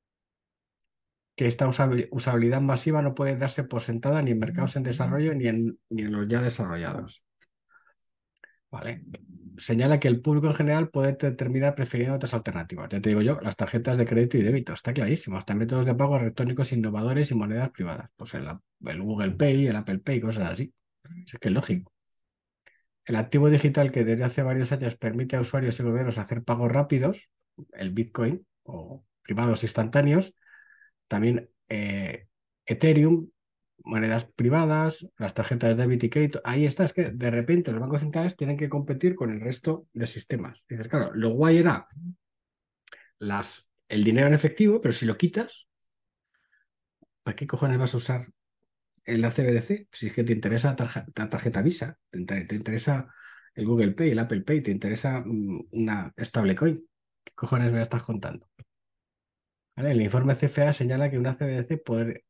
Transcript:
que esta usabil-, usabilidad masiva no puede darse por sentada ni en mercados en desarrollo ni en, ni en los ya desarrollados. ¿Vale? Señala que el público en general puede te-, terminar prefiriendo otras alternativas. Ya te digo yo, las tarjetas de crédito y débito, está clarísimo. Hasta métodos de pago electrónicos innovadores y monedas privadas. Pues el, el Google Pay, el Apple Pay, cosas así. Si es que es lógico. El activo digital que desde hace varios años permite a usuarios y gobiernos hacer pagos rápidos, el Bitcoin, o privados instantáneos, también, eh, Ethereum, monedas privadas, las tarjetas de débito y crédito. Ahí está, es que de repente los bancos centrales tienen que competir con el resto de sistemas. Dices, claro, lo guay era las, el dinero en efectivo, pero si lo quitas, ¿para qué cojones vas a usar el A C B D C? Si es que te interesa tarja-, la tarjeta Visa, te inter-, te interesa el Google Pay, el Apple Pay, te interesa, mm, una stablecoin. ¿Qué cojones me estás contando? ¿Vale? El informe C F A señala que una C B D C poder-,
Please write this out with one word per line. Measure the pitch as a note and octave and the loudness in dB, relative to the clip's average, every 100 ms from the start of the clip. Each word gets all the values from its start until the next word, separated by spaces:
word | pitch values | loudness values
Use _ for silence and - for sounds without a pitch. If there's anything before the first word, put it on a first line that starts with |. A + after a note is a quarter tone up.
| _ _ _ _ _ _ _ _ _ _ _ _ _ - | _ _ _ _ _ _ _ _ _ _ _ _ _ -2
que | B2 | 0
esta | A#2 C3+ | 2 2
usabil-, | B2 C3+ B2 A#2+ | 2 2 2 -2
usabilidad | C3 B2 A#2+ A#2 C3 | -4 0 2 2 2
masiva | C#3 C3 D#3+ D3+ | 2 0 0 0
no | C#3+ C3 | 0 0
puede | C#3 C3+ | -2 -2
darse | C3 - | -2 -4
por | C3 A#2+ | -6 -6
sentada | - A#2 C#3 D3+ | -4 -4 0 0
ni | C3+ | 2
en | A2+ | 0
mercados | A2+ - B2+ C#3+ | -2 -2 -2 -2
en | |
desarrollo | B2+ A#2+ B2 C#3 D#3 | -4 -2 -2 0 0
ni | D3 A#2+ | 0 0
en, | A2+ A2+ - _ | 0 -2 -4 _
ni | A2+ | -6
en | G#2+ | -4
los | G#2 G2+ | -4 0
ya | A#2 | 0
desarrollados. | B2 A#2 F#2+ E2+ E2+ - - - _ _ _ _ _ _ _ _ _ _ _ _ - _ _ | 0 -2 -4 -4 -6 -8 -10 -16 _ _ _ _ _ _ _ _ _ _ _ _ -20 _ _
¿Vale? | - - - - - - - - - | -12 -10 -12 -14 -18 -20 -20 -20 -12
Señala | - A2+ C3+ D3 | -2 2 4 4
que | C#3 | 4
el | A#2+ | 2
público | C#3 D3+ D#3 | 2 2 2
en | |
general | D3 D3 D3+ D#3+ | 2 2 2 0
puede | C#3+ C3+ | 0 0
te-, | C3+ C#3+ | 0 -2
terminar | B2 B2 C3 C#3 C#3+ | -2 -2 0 0 0
prefiriendo | B2+ A#2+ B2 C3+ | -2 -2 -2 -2
otras | C3+ | -2
alternativas. | A#2 A2 F2 E2+ F3 G#2 | -4 -4 -6 -8 -10 -8
Ya | G2+ | -2
te | G2+ | 2
digo | G#2 | 2
yo, | G#2+ C#3+ | 2 0
las | G#2+ - | -2 -4
tarjetas | G#2 A#2+ A#2+ B2 | -2 -2 0 2
de | A#2 | 2
crédito | A2+ A#2+ B2 | 4 4 4
y | |
débito, | G#2 C3+ - | 4 2 -2
está | E2 - | -6 -4
clarísimo. | C3 G#2+ D#3+ - F#2+ | -2 0 -2 -4 -8
Hasta | - | -4
métodos | G#2 A2+ B2+ B2+ | -2 0 2 2
de | B2 | 2
pago | C#3 C#3+ | 2 2
electrónicos | A#2 A#2 B2 B2+ B2+ | 0 -2 -2 -2 -2
innovadores | B2 A2 G#2 A#2 C3 D3 | 0 -2 -2 0 0 0
y | B2 | 0
monedas | G#2 A2+ C3 | 0 -2 -4
privadas. | - F2 D#2+ - - | -4 -8 -8 -12 -16
Pues | - | -12
el, | - C#2 - _ _ - | -10 -10 -12 _ _ -10
el | D#2 | -6
Google | G#2 G#2+ G2 | -4 -2 -2
Pay, | F#2 D3 C3+ C3+ | 2 2 4 2
el | G#2+ | 0
Apple | G#2 F#2+ | -2 -4
Pay, | - C3 | -2 -2
cosas | A2 A2 F2 | -2 -2 -4
así. | F#2 C3+ - _ _ - F3 F3+ | -4 -8 -12 _ _ -20 -20 -18
Si | A#2+ | -6
es | |
que | - | -2
es | |
lógico. | G#2 - F#2 F#2 _ _ _ _ _ _ _ _ _ _ _ - | 0 0 -4 -6 _ _ _ _ _ _ _ _ _ _ _ -4
El | A2+ | -2
activo | A#2 D3 D3 | 0 4 6
digital | D3+ D3 C#3 C#3 | 6 4 4 2
que | C3 | 2
desde | A2+ A2+ | 2 2
hace | B2 B2 | 0 0
varios | C3 C3 B2 | 0 0 0
años | C3+ B2 A2+ | -2 -4 -4
permite | A2+ A#2 B2+ C3 | -4 -4 -2 -2
a | |
usuarios | A#2+ C#3 C3 A#2 | -2 0 -2 -2
y | |
gobiernos | A#2+ A#2 B2+ A2 | -2 0 -2 -4
hacer | G2+ A#2 | -4 -6
pagos | - A#2+ A#2+ | -2 0 2
rápidos, | C3 C#3+ C3+ C3+ G3 - _ _ - - | 2 2 2 2 -2 -8 _ _ -20 -20
el | - F#2+ | -10 -6
Bitcoin, | F#2+ A#2 - A#2+ F3+ - _ | -4 -4 -2 -2 -2 -8 _
o | - E2 D#2+ - _ _ | -16 -14 -14 -18 _ _
privados | - G2+ A#2+ A2+ | -6 -2 0 0
instantáneos, | A2 - A2 C#3+ C#3+ D#3 F#3+ - _ - _ _ _ _ - | -2 -2 0 2 4 4 0 -6 _ -20 _ _ _ _ -6
también, | G#2 A2+ A#2+ - _ - | 0 2 0 -4 _ -10
eh, | A2 G#2 G2 F#2+ - - _ _ _ - | -6 -6 -6 -6 -10 -14 _ _ _ -6
Ethereum, | A#2+ D#3+ D3+ D3+ E3+ D#3+ _ _ _ _ _ | 2 6 6 6 4 0 _ _ _ _ _
monedas | - A2 A2 A2+ - | -6 -2 0 0 -2
privadas, | - A#2+ D#3 D#3 D#3 D#3 D#3 F3+ - | 0 2 4 4 2 0 -2 -10 -8
las | G#2 | -6
tarjetas | G#2 A2 A#2+ A#2 | -4 -2 0 2
de | A#2 | 2
débito | B2 B2 A#2 | 2 2 2
y | |
crédito. | D3 D3+ - | 2 2 0
Ahí | - C3+ D3 | -2 2 2
está, | - | 2
es | E3+ | 0
que | - D#3 | 0 -2
de | A#2+ B2 | -2 -2
repente | A#2 A#2 F3 - | 0 2 2 2
los | A2+ | -2
bancos | C3 D3 | -2 -2
centrales | D3+ D#3+ F3 - | -2 -2 -2 -2
tienen | C#3+ C#3+ | -4 -2
que | D3 | -2
competir | D3 C#3 C3 F3+ F3+ | -2 -4 0 0 0
con | A#2+ | -2
el | G#2+ | -4
resto | A2+ B2+ - D#3+ - | -6 -4 -4 -4 -6
de | - A#2 | -8 -8
sistemas. | - - A#2+ - - - | -8 -8 -6 -8 -14 -12
Dices, | A#2 A2+ | -10 -4
claro, | D3+ G2+ | -2 -2
lo | G#2+ A2+ | -2 0
guay | A#2+ D#3 E3 | 2 6 6
era | E3+ - - D3 F3 - _ _ _ _ _ _ _ - _ _ | 6 2 -4 -16 -14 -14 _ _ _ _ _ _ _ -20 _ _
las, | G#2+ G2+ - - - _ - | -6 -4 -6 -12 -18 _ -4
el | G#2+ | 2
dinero | G#2 A2+ C#3 | 4 6 6
en | |
efectivo, | D3+ D#3 - G#3+ A3 | 6 4 4 4 6
pero | C#3 | 2
si | - A2+ | 0 0
lo | - | 2
quitas, | F3 G#3 A#3 - _ _ _ _ _ _ _ _ _ _ _ _ _ _ _ _ | 0 0 -6 -10 _ _ _ _ _ _ _ _ _ _ _ _ _ _ _ _
¿para | - G2+ | -12 -8
qué | C#3+ | -6
cojones | B2+ C#3 B2+ | -2 0 2
vas | B2+ | 0
a | B2 | 0
usar | - B2 B2 - _ _ _ _ _ _ - | -2 -4 -6 -16 _ _ _ _ _ _ -4
el | A#2 A#2 | 0 2
A | |
C | A#2 | 2
B | C3 | 2
D | A#2 | 2
C? | A#2 G#3 - | 0 -4 -6
Si | - A2 | -10 -6
es | |
que | - A#2+ | -2 0
te | |
interesa | A2+ G2+ A2+ C#3 C3 | 0 0 0 2 0
tarja-, | A#2+ - - - | -4 -6 -10 -8
la | G#3 | -6
tarjeta | A#2 B2 G#2+ | -4 -2 0
Visa, | B2 F3+ - - _ | 0 0 -4 -10 _
te | F#2 | -10
inter-, | F2+ G2 E2 | -6 -6 -6
te | G#2+ | -6
interesa | G#2 A2 C3 C3+ B2+ - - - - - | -4 -2 0 -2 -4 -14 -20 -20 -18 -6
el | A2 | 0
Google | A#2 G#2 | 2 2
Pay, | G2 D#3+ | 2 2
el | A2+ | 2
Apple | A#2 G#2 | 0 -2
Pay, | F#2 D3+ | 0 0
te | A#2+ | 0
interesa, | G2 G2+ A2 C#3 C3 A#2+ | -2 -4 -2 -2 -4 -4
mm, | A2 G2+ F#2 - | -4 -4 -6 -8
una | A2+ A2 G2+ E2+ - | -4 -2 -2 -6 -10
stablecoin. | - A#2+ G2+ F#2 D#3+ D#3 - _ _ _ | -4 0 2 2 2 0 -6 _ _ _
¿Qué | - | -20
cojones | - - B2+ A#2+ | -10 -2 0 2
me | A#2 | 0
estás | A2+ B2 | 0 -4
contando? | - A2 - - - _ - _ _ _ _ _ _ _ _ _ _ - | -4 -6 -8 -12 -18 _ -20 _ _ _ _ _ _ _ _ _ _ -4
¿Vale? | C#3 | 0
El | B2 | 2
informe | G#2 B2 C3+ C3+ | 2 2 2 2
C | D3 | 0
F | - | 2
A | D3 | 2
señala | C#3+ B2 C3 C#3+ | 2 0 0 0
que | C3+ | 0
una | B2+ | -2
C | B2+ C#3+ | -2 -4
B | B2+ | -4
D | |
C | A#2+ D#3 | -4 -6
poder-, | - A2+ A#2 - | -2 -2 -2 -6